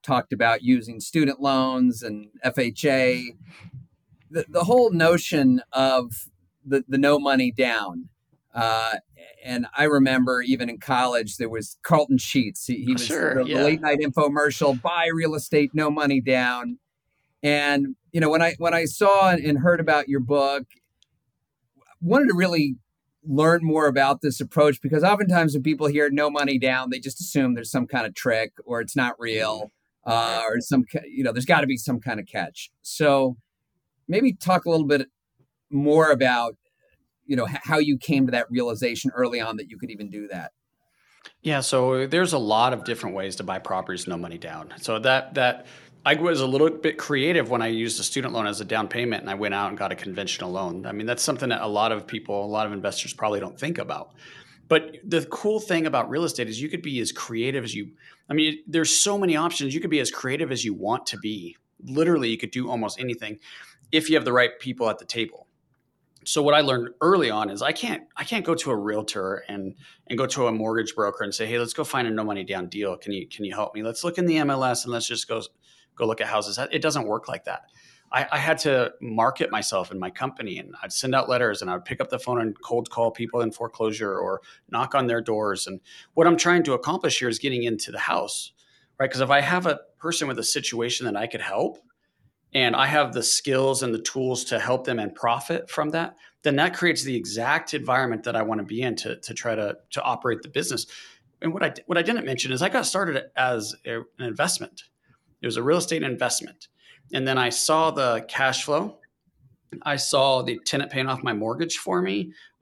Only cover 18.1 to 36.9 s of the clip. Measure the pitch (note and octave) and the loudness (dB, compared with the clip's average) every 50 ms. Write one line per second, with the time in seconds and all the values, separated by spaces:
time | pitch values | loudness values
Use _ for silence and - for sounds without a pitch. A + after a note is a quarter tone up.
18.1 | - E3+ D#3+ D3+ D#3 D#3+ E3+ C3 A#2+ - E3 E3+ E3+ E3 E3 D3 - - G#3 G3 | 0 2 2 4 4 4 4 2 2 0 0 2 2 2 0 0 0 4 6 6
19.1 | G3+ G3 F#3+ F#3+ F3+ E3 C3+ D3+ D3 C3+ C3 F3 F3 D#3+ D#3+ D#3+ D#3+ D3 C3+ C3+ | 8 8 8 6 6 4 4 2 2 4 4 4 4 4 4 4 4 2 2 2
20.1 | C#3 C#3 B2 A#2 C#3+ C#3+ C#3 C#3 C#3 C#3 C3 _ _ _ _ _ _ _ _ _ | 0 -2 0 2 4 4 4 4 2 0 -4 _ _ _ _ _ _ _ _ _
21.1 | _ _ _ _ _ _ _ _ _ _ _ _ _ _ _ _ - - E3+ E3+ | _ _ _ _ _ _ _ _ _ _ _ _ _ _ _ _ -14 -4 0 4
22.1 | G#3+ C4+ D4 A#3+ G3 F3 F#3 F3+ E3+ E3 D3 C#3+ B2+ B2 _ _ _ _ _ _ | 4 6 6 4 4 2 2 2 4 2 2 2 0 -4 _ _ _ _ _ _
23.1 | _ _ - D#3 C#3 C#3 D#3 D#3+ E3+ E3+ E3 D#3+ D#3 D3+ D3+ D3 B2+ C#3 C3+ C3+ | _ _ -8 -2 2 4 6 6 6 6 4 4 4 4 4 4 6 6 4 4
24.1 | C#3 C3 - D3 B2+ - C#3 - - E3 D3 D3 C#3+ - - C#3 D#3+ D3+ D3+ F#3 | 4 2 0 -2 -2 -2 -4 -2 4 6 6 6 6 2 0 0 2 4 6 6
25.1 | G#3 G3+ G#3 F3+ F3+ F3 E3 D#3 C#3+ D3 C3 D#3 D#3 C#3 D3+ D3 D3 D3 D3 D3 | 6 6 4 4 4 6 4 4 2 2 2 2 0 2 2 2 4 4 2 4
26.1 | C#3 C#3+ D3 D3 D3 D3 C#3+ C#3 C#3 B2+ B2 C3 B2+ B2+ C3 B2 B2+ C3 B2 C3+ | 4 2 2 2 2 2 0 2 2 2 2 2 2 2 0 -2 -6 -6 -6 -10
27.1 | C3 - F3+ - - D3 C3+ B2+ B2 A#2 A2+ - - B2+ B2 - - B2+ A2+ G#2+ | -10 -8 -8 -2 0 2 2 2 2 -2 -4 -4 -2 -2 -2 -2 -2 -2 -2 -2
28.1 | G2 - - B2+ A2+ A2 A2+ G#2+ _ - - A2+ A#2+ A#2 A2+ G#2+ - C#3 C3 B2 | -4 -4 0 0 2 2 0 -2 _ -12 -10 -6 -4 -4 -4 -2 0 0 0 0
29.1 | A#2 - A#2 A#2 A2 A2 A2 A2 A2 A2 G#2+ G#2+ _ _ _ _ _ _ - A#2+ | -2 -4 -6 -4 -2 0 0 -2 -2 -4 -8 -12 _ _ _ _ _ _ -4 0
30.1 | A#2 A#2 A2+ A2+ A2+ A2+ A2+ A2+ A2 A#2+ A#2+ - C#3+ C3 B2 - - D#3 - - | 0 2 2 2 0 -2 -2 0 -2 -2 0 2 2 2 2 2 0 -8 -8 -6
31.1 | - C3 C3+ A#2+ A2 B2 C3+ C3 E3+ D#3 C#3+ C3+ C#3 A#2 - - B2 A#2+ - C3 | -6 -2 -2 -2 -2 -2 0 2 4 4 4 2 -2 -4 -2 -4 -4 -4 -4 -4
32.1 | A2+ G#2 F#2+ - - G#2+ F2 D#2 - - - - _ _ - - - - D#3 D3 | -6 -6 -6 -8 -6 -6 -6 -6 -8 -12 -18 -18 _ _ -14 -10 -4 2 4 4
33.1 | C#3 C#3 C3+ C3 B2 A#2 _ _ _ _ _ _ _ _ _ _ _ _ _ - | 4 4 4 2 -2 -4 _ _ _ _ _ _ _ _ _ _ _ _ _ -2
34.1 | E3 G#3 B3 B3+ F#3 - - F3 F#3 F3 - E3+ E3 D#3+ D3+ C#3 D3 C#3 C3 - | 0 2 2 2 2 0 0 2 2 2 2 2 2 2 4 4 2 2 2 -2
35.1 | _ _ _ _ _ _ _ _ _ _ _ - D3 C#3 C#3+ D3 D3 D#3+ D#3+ D#3 | _ _ _ _ _ _ _ _ _ _ _ -4 -2 0 4 6 6 6 8 6
36.1 | D3 B2 C3 B2+ B2 A#2+ A#2+ A#2 A2 _ _ _ _ _ _ _ | 6 6 4 4 4 2 0 -2 -6 _ _ _ _ _ _ _